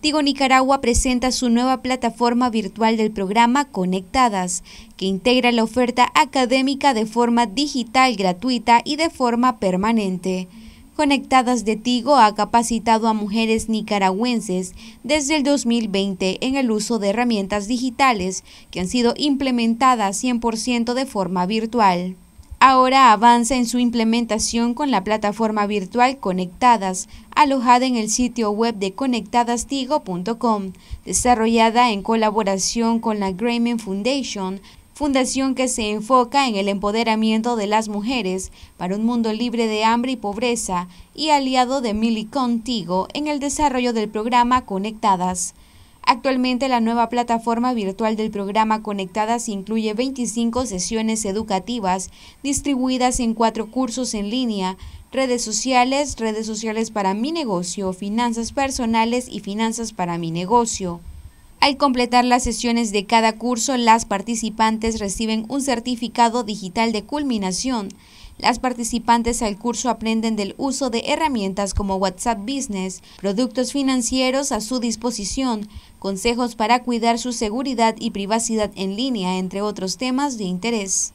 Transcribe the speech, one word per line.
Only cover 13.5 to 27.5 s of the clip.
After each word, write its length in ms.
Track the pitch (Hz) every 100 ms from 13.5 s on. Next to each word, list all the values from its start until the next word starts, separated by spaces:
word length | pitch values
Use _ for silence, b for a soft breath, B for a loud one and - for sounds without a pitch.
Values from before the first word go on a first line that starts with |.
| 220 220
nicaragüenses 1040 | 220 214 208 190 185 247 233 214 185 185 B B B
desde 320 | 240 302 277 311
el 60 |
dos 240 | 269 285 240
mil 220 | 233 220
veinte 500 | 196 196 185 190 185
en 160 | 254 277
el 140 | 254
uso 280 | 214 208 233
de 120 | 196
herramientas 580 | 208 247 220 196 208 202
digitales 760 | 247 254 240 269 214 185 185 B B B
que 100 | 170
han 80 | 180
sido 240 | 247 233 -
implementadas 1000 | 294 277 269 240 226 226 262 247 196 196
cien 240 | 254 240
por 160 | 233 220
ciento 380 | 220 240 233
de 100 | 247
forma 400 | 269 208 180 185
virtual. 720 | 180 220 220 240 202 175 180 185 - - - -
Ahora 520 | 262 262 254 269 254
avanza 440 | 208 233 240 233 254
en 100 | 233
su 120 | 240
implementación 960 | 247 233 220 233 233 214 214 233 233
con 180 | 240 294
la 140 | 214
plataforma 640 | 190 214 208 202 220 214 208
virtual 500 | 208 185 240 247 269
Conectadas, 920 | 202 185 180 - 247 226 196 185 - B B
alojada 500 | - 294